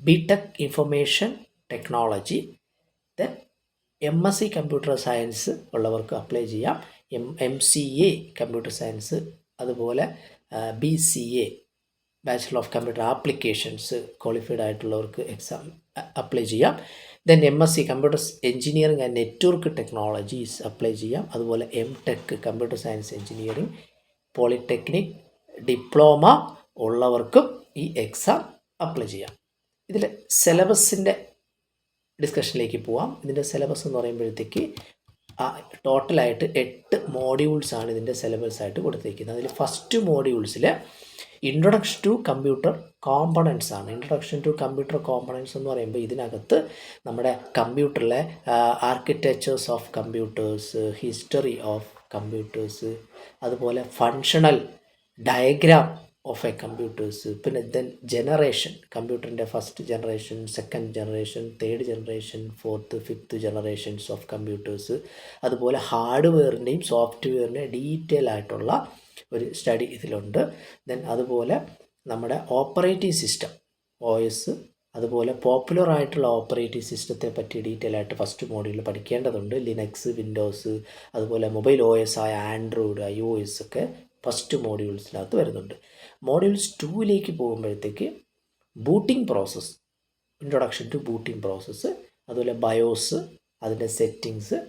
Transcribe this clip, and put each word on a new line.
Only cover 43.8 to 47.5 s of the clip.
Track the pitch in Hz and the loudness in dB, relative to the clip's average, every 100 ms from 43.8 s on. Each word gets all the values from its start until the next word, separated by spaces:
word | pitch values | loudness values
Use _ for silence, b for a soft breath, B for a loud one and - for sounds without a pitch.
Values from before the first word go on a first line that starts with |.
| 101 113 | -8 -10
Introduction | 123 151 - 151 156 | -4 -4 -2 -4 -2
to | 151 | 0
Computer | 135 135 139 151 - | -2 -4 -2 -4 -2
Components | 127 123 127 131 135 | -2 -2 -10 -8 -8
എന്ന് | 135 | -4
പറയുമ്പോൾ | 123 113 120 113 | -4 -4 -4 -4
ഇതിനകത്ത് | 123 120 113 - 320 - B B B 131 | -4 -6 -8 2 2 2 B B B -8
നമ്മുടെ | 117 127 123 - | 0 0 0 -2